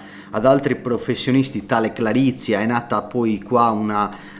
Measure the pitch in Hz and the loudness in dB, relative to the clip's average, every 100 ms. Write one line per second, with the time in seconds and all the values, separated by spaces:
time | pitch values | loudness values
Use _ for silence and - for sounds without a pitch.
0 | - - - 110 127 139 139 120 123 113 | -16 -20 -8 2 4 4 2 -2 -2 -2
1 | - 117 - 131 131 104 - 117 110 - | -2 -2 2 2 2 -4 -2 0 0 0
2 | 110 123 135 120 - 101 113 120 - 104 | 0 2 2 0 0 0 2 -2 -2 -4
3 | - 123 113 104 - 120 120 107 107 104 | -2 -2 0 -2 0 2 2 2 -2 0
4 | 101 - - - | -2 -4 -16 -10